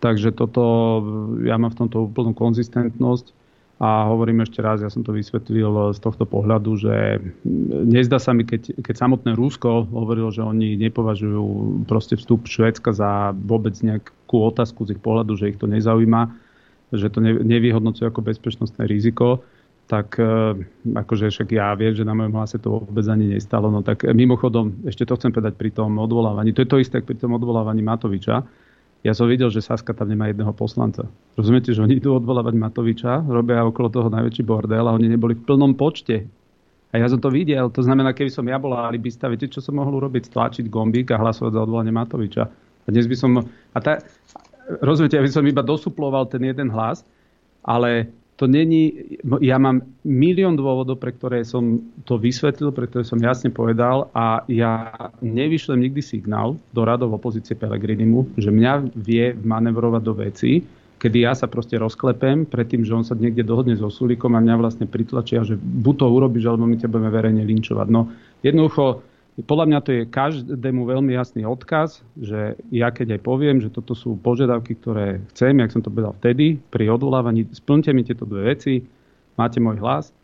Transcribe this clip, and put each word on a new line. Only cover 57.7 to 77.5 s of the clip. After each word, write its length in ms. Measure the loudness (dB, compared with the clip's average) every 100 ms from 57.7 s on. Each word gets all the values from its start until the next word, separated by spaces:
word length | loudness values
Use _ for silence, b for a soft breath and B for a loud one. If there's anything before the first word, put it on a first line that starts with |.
| -4 -4 0 4 4 2 -2
že 160 | 2
mňa 400 | 4 4 2 -2
vie 400 | -8 -2 2 2 -2
manevrovať 600 | -2 0 0 0 0 0 -2
do 80 |
vecí, 480 | -4 -6 -2 2 2 0 B B _
kedy 240 | 0 4 2
ja 80 |
sa 160 | 2 -2
proste 320 | -4 -4 -2
rozklepem 640 | -2 -2 -2 0 2 0 0
pred 240 | -2 -2
tým, 160 | 0 0
že 80 |
on 80 | 0
sa 160 | -2 0
niekde 240 | 0 0
dohodne 320 | 0 0 2
so 160 | 0 -2
Sulíkom 400 | -4 -2 -2 0 2
a 40 |
mňa 120 | 4
vlastne 320 | 4 2 -2 -6
pritlačia, 560 | -4 -4 -4 -2 -2
že 160 | -2 -4
buď 360 | -4 0 2 4
to 80 | 4
urobíš, 400 | 6 4 2 0
alebo 240 | 0 2
my 80 | 0
ťa 120 | 0
budeme 160 | 0 0
verejne 320 | 0 2 2
linčovať. 440 | 2 0 0 -4 2
No, 160 | 2 2 B B B 2
jednoducho, 560 | 4 2 2 0 0 B B B -16 -2
podľa 200 | 0 2
mňa 100 | 2 0
to 40 |
je 160 | -2 -2
každému 720 | -2 -2 -2 -8 -6 -4 -2
veľmi 320 | -2 0 0
jasný 320 | 0 -4 -6 -6
odkaz, 560 | -6 -4 -2 -2 -6 -20 -14
že 400 | -8 -6 -6 -8 -6
ja 160 | 0 0
keď 280 | -2 -4 -4
aj 20 |
poviem, 400 | -2 0 2 2
že 80 | 0
toto 240 | -8 -8
sú 240 | -8 -6 -4
požiadavky, 560 | 0 2 2 0 -2
ktoré 480 | -8 -4 -2 -2 -4 -8
chcem, 240 | 0 4
jak 160 | 4 4
som 80 | 0
to 100 | -2
povedal 240 | -4 -4 0
vtedy, 400 | 0 4 2 2 -4
pri 160 | -2 2
odvolávaní, 560 | 2 2 0 2 0 0